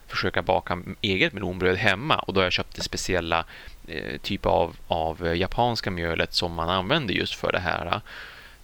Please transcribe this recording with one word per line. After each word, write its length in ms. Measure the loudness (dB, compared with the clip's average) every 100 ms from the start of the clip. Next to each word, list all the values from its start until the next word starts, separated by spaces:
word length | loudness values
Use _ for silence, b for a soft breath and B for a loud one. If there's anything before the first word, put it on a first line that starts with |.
| -6
försöka 340 | -2 0 0
baka 320 | 2 2 2
m-, 220 | -4 -4 -4
eget 320 | 0 2 2
melonbröd 440 | 0 -4 2 2 4
hemma, 380 | 4 2 2 0
och 140 | 2
då 60 | 2
har 60 | 4
jag 80 |
köpt 220 | 2 -4 -6
det 80 |
speciella, 600 | -6 -4 0 0 2 0 0 B B B -10
eh, 300 | -8 -6 -6
typ 280 | -4 0 4
av, 300 | 4 2 -2 -4
av, 400 | 0 0 -2 0
eh, 60 |
japanska 580 | 0 0 2 2 0 -2
mjölet 420 | -2 0 0 0
som 200 | 0 -2
man 160 | -2 0
använder 440 | 2 2 0 2
just 220 | 0 -2 -2
för 160 | 0
det 80 | 0
här. 420 | 0 -2 0 -2 B B B B B B